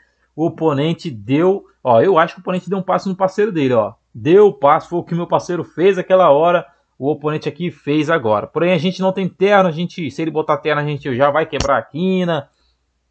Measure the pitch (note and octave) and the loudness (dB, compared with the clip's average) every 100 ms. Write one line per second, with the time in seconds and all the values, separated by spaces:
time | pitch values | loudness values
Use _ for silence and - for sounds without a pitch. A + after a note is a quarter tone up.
0 | _ _ _ - E3 - D#3+ C#3 D3+ E3+ | _ _ _ -6 -6 -2 -2 0 -2 -4
1 | F3 A#2 G2+ C#3 F3+ G3 - _ C3 A#2 | -8 -10 -2 0 2 0 -6 _ 2 4
2 | E3 F3 E3+ - F#3 F#3 E3+ F#3+ F#3 F3+ | 4 2 0 -2 -8 -6 -4 -6 -2 -2
3 | G3 F#3 F#3+ G3+ G#3 E3+ C3+ A#2+ G2+ - | -4 -2 -2 0 -2 0 0 0 0 -6
4 | _ B2 A2+ F#3 G#3 - C#3 D#3 - F3 | _ -8 2 6 6 4 2 2 0 -8
5 | - E3+ E3+ D#3+ - F3 D3+ - F3+ F#3 | -6 -6 -2 -2 -2 -6 -6 0 0 0
6 | F3 F#3 F3 C#3+ E3+ F3 - _ _ - | 0 2 4 4 4 0 -2 _ _ -8
7 | C3 D3 D3 D3+ D3+ - F3 - - D3+ | -4 -4 -4 -6 -6 -8 -8 -8 -2 -2
8 | D3 E3 A2+ G#2 - D#3 E3+ F3+ E3 F3+ | 0 0 0 0 -2 -2 0 0 0 -2
9 | F#3+ F#3 F#3 - F#3+ G3+ F#3 D#3 F3 - | -2 -2 -6 -2 2 4 2 -2 -8 -8
10 | D3+ - D#3+ D3+ D3+ D3 D#3 D3 D3 C#3+ | -8 -6 -4 -4 -2 -2 -2 -2 -2 -6
11 | D3 A#2+ C#3+ C#3+ D3+ C#3 C3+ C3 - D3 | -6 0 0 0 -2 -2 0 -2 -2 -4
12 | F#3 F#3+ F3 D#3+ - _ _ _ _ _ | -2 -2 -2 -4 -6 _ _ _ _ _
13 | _ | _